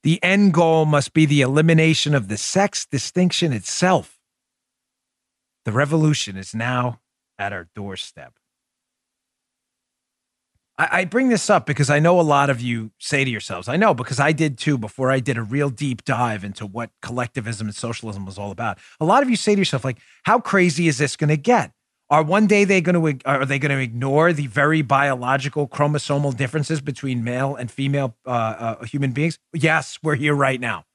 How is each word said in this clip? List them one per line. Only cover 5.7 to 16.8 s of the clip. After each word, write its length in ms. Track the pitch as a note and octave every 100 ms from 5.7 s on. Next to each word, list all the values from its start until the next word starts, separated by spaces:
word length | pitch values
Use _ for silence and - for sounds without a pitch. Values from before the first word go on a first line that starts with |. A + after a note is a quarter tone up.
revolution 680 | A2 C#3+ D#3+ D#3 C#3+ - F#2+
is 160 | F#2+
now 480 | A2+ A#2 B2 B2 A2+ _ _ _ -
at 120 | G2+
our 180 | G2 E2+ -
doorstep." 640 | G2+ F#2+ - - B1+ _ _ _ _ _ _ _ _ _ _ _ _ _ _ _ _ _ _ _ _ _ _ _ _ -
I, 220 | E3 F3
I 60 | F#3
bring 240 | A#3 C4
this 200 | A3+ -
up 160 | F#3+ B2
because 240 | C#3+ C#3+
I 100 | D3
know 200 | D#3+ F3+
a 20 |
lot 280 | D#3+ C#3+ C#3
of 120 | B2+
you 300 | A#2+ A#2 A2 _
say 240 | - C#3+
to 60 | C3
yourselves, 380 | A2 - F2+ F#2
"I 100 | D3+
know," 160 | G#3+
because 260 | C#3 B2 C3
I 120 | D#3
did 260 | D#3 D#3 B2
too 200 | - C#3
before 340 | G#2+ - C3
I 80 | C3+
did 180 | B2 A#2
a 60 |
real 260 | G#2+ C3+ C#3+
deep 340 | A2+ D3 A#2 -
dive 380 | A#2 B2 G#2+
into 220 | G2+ F#2+ G#2
what 260 | G#2